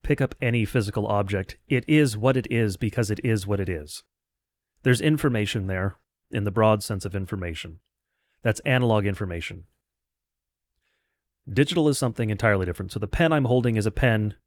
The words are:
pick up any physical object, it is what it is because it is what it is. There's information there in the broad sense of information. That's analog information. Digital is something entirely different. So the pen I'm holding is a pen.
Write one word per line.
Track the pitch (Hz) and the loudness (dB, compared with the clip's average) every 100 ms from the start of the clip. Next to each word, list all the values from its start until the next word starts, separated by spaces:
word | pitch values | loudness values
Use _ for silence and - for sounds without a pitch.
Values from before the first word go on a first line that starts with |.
pick | - 143 | -2 0
up | 135 - | -2 -2
any | 123 120 | -2 0
physical | 107 127 101 107 104 | 2 0 0 -2 0
object, | 104 98 98 95 - _ | 0 0 -2 -4 -12 _
it | 131 120 | -2 2
is | 151 143 107 | 4 4 2
what | 117 127 | 0 0
it | - | 0
is | 117 110 92 | 0 0 0
because | 110 - 107 | -2 -2 -2
it | 104 | -2
is | 123 110 95 | 0 -2 0
what | 101 | -2
it | 92 | -2
is. | 85 73 - _ _ _ _ _ _ _ _ | -6 -8 -16 _ _ _ _ _ _ _ _
There's | 135 120 | 2 2
information | 156 156 147 117 104 113 95 | 2 2 2 0 -2 -2 -4
there | 92 95 - _ _ _ | -2 -2 -4 _ _ _
in | 110 | -4
the | 101 | -2
broad | 98 110 107 | 2 4 4
sense | - 98 | 0 -6
of | 98 | -4
information. | 98 95 98 87 82 87 85 _ _ _ _ _ _ | -6 -6 -6 -6 -8 -12 -18 _ _ _ _ _ _
That's | 117 104 | -2 0
analog | - 127 123 110 101 | 0 2 4 2 2
information. | 95 98 85 82 87 87 _ _ _ _ _ _ _ _ _ _ _ _ _ _ _ _ _ - | -2 -6 -6 -8 -14 -20 _ _ _ _ _ _ _ _ _ _ _ _ _ _ _ _ _ -6
Digital | 98 143 175 151 | 0 0 2 2
is | 135 | 2
something | 127 - 110 | -2 -2 -4
entirely | 104 113 98 90 | 0 2 2 0
different. | 87 92 | -4 -6
So | - | -6
the | 101 | -6
pen | - 165 | 0 2
I'm | 156 | 2
holding | 127 127 120 110 | 2 2 2 0
is | 104 | 0
a | |
pen. | - 127 110 107 - | 0 2 2 0 -6